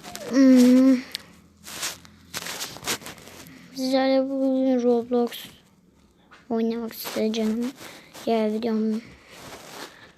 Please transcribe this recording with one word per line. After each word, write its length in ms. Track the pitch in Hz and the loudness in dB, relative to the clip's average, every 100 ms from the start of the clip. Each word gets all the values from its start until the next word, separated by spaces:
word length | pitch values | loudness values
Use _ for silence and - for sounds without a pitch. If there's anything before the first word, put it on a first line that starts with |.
| - - - | -16 -14 -2
Hmm. 680 | 247 262 254 247 254 262 254 - - - - _ _ - - - - - - _ - - - - - - - - - - - - - - 269 | 4 6 8 8 8 6 4 0 -12 -14 -20 _ _ -20 -12 -12 -12 -20 -20 _ -14 -12 -12 -14 -12 -8 -8 -10 -20 -20 -20 -20 -20 -18 -8
Sizlerle 540 | 262 262 269 269 269 | -2 0 2 2 0
bugün 540 | 269 269 262 262 254 | -2 0 0 0 2
Roblox 480 | 240 240 240 240 240 - - - _ _ _ _ _ _ _ - - | 2 0 0 -2 -2 -6 -16 -20 _ _ _ _ _ _ _ -20 -8
oynamak 440 | 226 226 233 226 | -4 -4 -4 -10
isteyeceğim. 760 | - - 220 220 220 220 226 240 - - - - - - | -12 -10 -4 -4 -2 -2 -4 -6 -10 -18 -20 -20 -10 -4
Ya 280 | 226 214 | -2 -2
videom 480 | 214 233 220 220 220 - - _ - - - - - - - - | -4 -4 -2 -2 -4 -8 -20 _ -20 -20 -20 -20 -18 -18 -20 -20